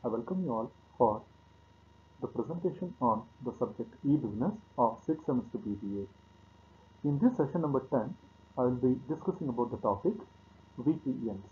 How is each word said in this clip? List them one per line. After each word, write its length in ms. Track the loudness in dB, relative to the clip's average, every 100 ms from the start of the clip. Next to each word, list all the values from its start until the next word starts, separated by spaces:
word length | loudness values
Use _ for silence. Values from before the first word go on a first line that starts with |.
I 40 | -2
welcome 340 | -2 -2 -2
you 80 | 0
all 220 | -2 -4 -10 -20 4
for 240 | 4 4 -6 -20 -20 -20 -20 -20 -20 -20 -20 -10
the 60 | -6
presentation 640 | -4 -4 -2 -2 -4 -8 0
on 220 | 0 0 -4 -8
the 80 | -8 -2
subject 340 | -4 -2 -10 -4
e-business 500 | 2 2 2 -2 -2 -4 -10 0
of 220 | 0 2 -4
sixth 180 | -2 0
semester 320 | -2 -2 -8
B 180 | -6 -6
B 200 | -4 -6
A. 1080 | -8 -14 -20 -20 -20 -20 -20 -20 -20 -4 -2
In 120 | 4
this 160 | 4 4
session 240 | 0 2
number 220 | 2 0 2
ten, 240 | 0 0 -6 -16 -20 -10 0
I 40 |
will 180 | 2 4 2
be 100 | 2 -2
discussing 400 | -2 -2 -2 -2
about 200 | 0 0
the 60 | 0 0
topic 280 | 2 0 0 -10 -20 -20 -20 -18 -2
V 200 | 0 0
P 60 | -2 -2 -4
Ns. 160 | -6 -12